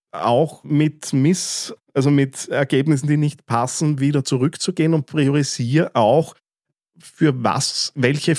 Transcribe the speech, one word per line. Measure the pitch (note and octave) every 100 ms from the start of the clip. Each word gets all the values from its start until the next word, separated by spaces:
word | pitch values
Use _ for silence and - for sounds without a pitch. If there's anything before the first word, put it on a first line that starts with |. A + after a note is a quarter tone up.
| _
auch | D#2+ G#2 A#2+ D#3 -
mit | D3 D3 D3+ D3+ -
Miss-, | C#3 C#3+ F#3 - - - - _
also | C#3+ C3+
mit | C#3+ C3+ - -
Ergebnissen, | C3+ C#3 C3+ D3 C#3+ D3
die | D3+
nicht | D3 - -
passen, | A#2 B2 - D3+ C#3+
wieder | C#3 D3
zurückzugehen, | - C3 C#3 - - F#3 D#3+
und | D#3+ -
priorisiere | D#3 C3+ D3 C#3 - A#2+ D3+ F3+
auch, | - G#2+ C#3+ D#3+ - _ _ _ _ _ _
für | - _ D#3+ B2+
was, | A2 C3+ - - -
welche | D3 B2 C#3+ -